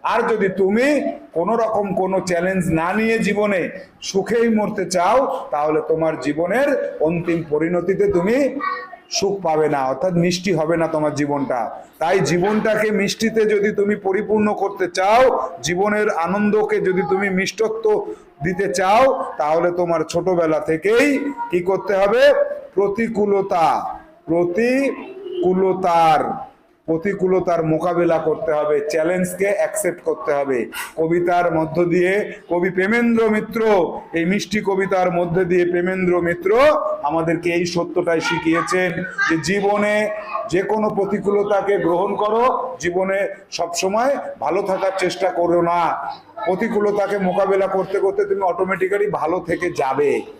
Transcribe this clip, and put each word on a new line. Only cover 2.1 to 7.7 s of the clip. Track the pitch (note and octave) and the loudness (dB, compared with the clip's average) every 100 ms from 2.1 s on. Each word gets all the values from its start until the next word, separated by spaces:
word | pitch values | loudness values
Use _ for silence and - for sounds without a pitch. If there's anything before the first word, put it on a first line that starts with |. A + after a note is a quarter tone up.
| F#3+ F#3 | -2 -2
চ্যালেঞ্জ | F3 F3+ F#3+ F3+ | -2 0 0 0
না | D#3+ E3+ | 0 0
নিয়ে | G3+ A3 A3+ | 0 0 0
জীবনে | F3+ G3+ G#3 G3 C3 - - - | 0 0 0 0 -2 -8 -18 -14
সুখেই | - F#3+ F#3+ A#3 A#3 | -4 -4 0 2 2
মরতে | G#3+ G3+ - F3 | 2 0 -2 -2
চাও, | F3+ F3+ B3 C#4 - - | 0 2 4 2 -4 -4
তাহলে | D3 D3+ D#3 - | -2 0 0 0
তোমার | D#3+ D#3+ D#3 | 0 0 -2
জীবনের | C#3 D3 F3 A3 C#4+ C4 - - | -4 -2 0 0 2 0 -4 -2
অন্তিম | D#3 E3+ E3 E3+ D#3+ | 0 0 -2 -2 -2
পরিণতিতে | D3 E3 | -2 0